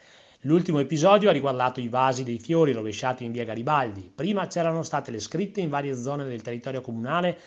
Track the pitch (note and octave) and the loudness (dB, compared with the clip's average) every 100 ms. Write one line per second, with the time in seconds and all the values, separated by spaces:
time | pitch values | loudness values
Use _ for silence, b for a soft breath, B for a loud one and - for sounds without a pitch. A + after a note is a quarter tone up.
0 | B B B B C3 E3 F3 D3+ C3+ D#3 | B B B B 2 2 4 0 2 4
1 | E3+ G#3 G#3 D#3 C3+ B2+ B2+ B2 A#2+ B2 | 6 6 6 4 2 0 0 0 -4 2
2 | C3 B2+ B2+ A#2 - E3 D#3 A2+ A2 G#2 | 2 2 -2 -6 0 4 4 2 -2 -4
3 | C3 B2+ A#2 A#2 A#2 A2 B2+ D3+ B2 G2+ | -4 -4 -4 -6 -4 -4 0 2 0 -4
4 | F#2 - D#3+ G#3 F#3 F3 E3 E3 D3 C#3+ | -12 -6 -2 -2 -2 0 0 0 -2 -4
5 | C3+ A2+ - D#3+ G3+ G3+ E3+ C#3+ C#3+ C3 | -4 -8 -6 -4 -4 -2 -2 -2 -2 -4
6 | A#2+ C#3+ C3+ A#2+ G#2 A#2+ B2+ C3 B2+ A2+ | -4 -4 -4 -8 -8 -8 -6 -8 -6 -6
7 | A#2+ E3 F3 F3 | -2 0 0 -2